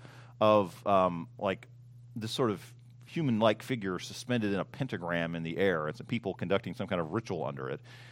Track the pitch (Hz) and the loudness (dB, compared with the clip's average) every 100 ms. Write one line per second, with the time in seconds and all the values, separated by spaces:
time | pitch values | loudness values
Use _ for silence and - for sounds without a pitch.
0 | - - - - 107 107 92 - - 98 | -18 -20 -12 2 6 6 4 -2 2 4
1 | 92 85 82 - 101 92 - - - - | 4 2 -8 -4 -2 -2 -6 -20 -20 -20
2 | - - 113 - 123 90 - - - - | -14 -10 -6 0 0 0 -6 -20 -20 -20
3 | - 165 147 110 110 107 - 127 98 90 | -10 -2 2 6 6 4 0 -4 -2 -4
4 | - - - 123 107 98 - - - 101 | -6 -10 -2 0 0 -2 -4 -6 -6 -6
5 | 85 87 82 85 82 82 98 82 76 - | -2 -2 -2 -4 -4 2 2 2 0 -6
6 | - 117 98 90 90 95 92 82 95 92 | -4 -4 -4 -4 0 -2 -2 -8 -4 -2
7 | 80 85 - 90 69 69 65 73 - - | -2 -4 -4 -6 -6 -6 -8 -8 -12 -20
8 | - | -20